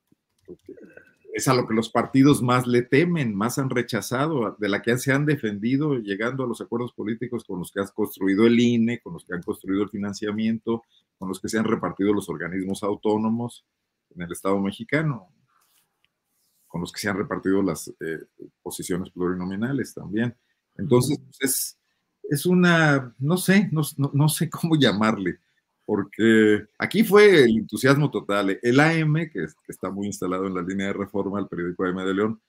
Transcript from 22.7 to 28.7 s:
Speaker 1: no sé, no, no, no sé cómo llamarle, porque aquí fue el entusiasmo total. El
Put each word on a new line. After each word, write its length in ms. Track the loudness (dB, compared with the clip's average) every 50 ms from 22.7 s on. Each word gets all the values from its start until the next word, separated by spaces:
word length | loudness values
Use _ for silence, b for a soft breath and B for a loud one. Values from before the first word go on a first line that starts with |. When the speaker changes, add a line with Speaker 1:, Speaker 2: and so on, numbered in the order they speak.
| 6 4 4 4 4 2 0 -4 -8 -6
Speaker 1:
no 180 | -2 0 0
sé, 320 | 0 2 4 4 4 4 2 0
no, 100 | -2 -2 -2 -2
no, 160 | -2 -2 0 2
no 140 | 2 2 2
sé 200 | 2 0 -2 -4
cómo 280 | -4 -4 -2 2 2
llamarle, 640 | 4 4 4 4 4 2 2 2 0 -2 -4 -4 -6 _ _ _ _ _ _ _ _ _
porque 800 | -2 -2 -2 -2 -4 -2 2 4 6 6 6 6 6 4 2 0 -4 _ -6
aquí 260 | -6 -2 0 0 2
fue 400 | 6 8 8 8 10 8 8 8
el 140 | 6 4 2
entusiasmo 520 | -2 -4 -4 0 4 4 4 4 4 0
total. 480 | 0 -2 -2 0 0 0 0 0 -2 -2 0
El 180 | 2